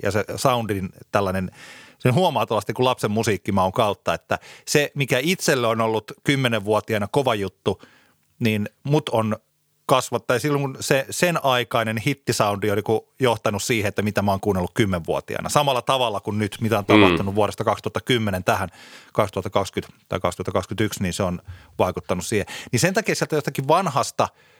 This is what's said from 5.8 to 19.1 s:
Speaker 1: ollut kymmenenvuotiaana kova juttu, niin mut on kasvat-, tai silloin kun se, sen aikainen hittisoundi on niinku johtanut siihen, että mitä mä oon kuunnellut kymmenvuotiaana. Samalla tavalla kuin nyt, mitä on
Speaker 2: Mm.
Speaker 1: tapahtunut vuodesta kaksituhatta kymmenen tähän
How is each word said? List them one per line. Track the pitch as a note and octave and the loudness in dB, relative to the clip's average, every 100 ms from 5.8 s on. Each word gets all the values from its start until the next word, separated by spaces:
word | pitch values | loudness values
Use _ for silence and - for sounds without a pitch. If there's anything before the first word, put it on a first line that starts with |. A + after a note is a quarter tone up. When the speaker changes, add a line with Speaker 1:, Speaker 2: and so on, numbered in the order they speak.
Speaker 1:
ollut | A2+ A2 - - | 0 0 -4 -4
kymmenenvuotiaana | - C#3 B2+ A2+ G2+ G#2 - G#2+ - | 0 0 2 0 2 0 0 -2 0
kova | C#3+ B2+ | 0 0
juttu, | A2 F#2+ - - F#2+ - _ _ _ _ - | 0 -4 -4 -4 -4 -8 _ _ _ _ -2
niin | A#2 G#2+ G#2 - | 0 0 -2 -8
mut | C#3 D3+ - | 0 0 2
on | A2+ A2 G#2+ _ _ _ _ - | 0 0 -4 _ _ _ _ 0
kasvat-, | C3 - A#2+ - | 2 2 -4 0
tai | B2 | 0
silloin | D3 C#3+ | 0 -2
kun | C#3 C3+ | -2 -4
se, | - C#3 - | 0 0 0
sen | - F3 D#3+ | 0 0 2
aikainen | C#3 B2 A#2 A#2 A2+ A2 C#3+ | 2 2 0 0 0 -2 -2
hittisoundi | C3+ - A#2 G#2+ G2+ G#2 | -2 -2 0 2 0 0
on | G#2 | 0
niinku | G2+ A2 - - | 0 -2 -2 -2
johtanut | B2+ A2 A2+ G2+ | 0 2 -2 -2
siihen, | - A#2 G2+ | -2 -2 -2
että | - | -2
mitä | G#2 G2+ | 0 0
mä | G2+ | 0
oon | G2 | 0
kuunnellut | G#2 F#2 F2+ | 0 0 -2
kymmenvuotiaana. | - G#2 F2+ D#2+ C#2+ - G#2+ - | 0 0 0 -2 -4 -4 -8 0
Samalla | D3 C#3+ B2 | 0 2 0
tavalla | - C3+ A#2+ G2 | 0 0 -2 -2
kuin | - G#2 | -4 -2
nyt, | G#2+ - | -4 -4
mitä | A2 G#2+ | -2 0
on | F#2+ | 6
Speaker 2:
Mm. | G#2+ | 8
Speaker 1:
tapahtunut | F#2 E2 G2 | 8 4 0
vuodesta | G2+ G2+ - | 0 -2 0
kaksituhatta | A2 G#2 G#2 A2 | -2 -2 -4 -4
kymmenen | - B2 G#2+ F#2 | 0 0 0 -2
tähän | F#2 G2 D#2+ - - - - | 0 0 -2 -10 -20 -20 -4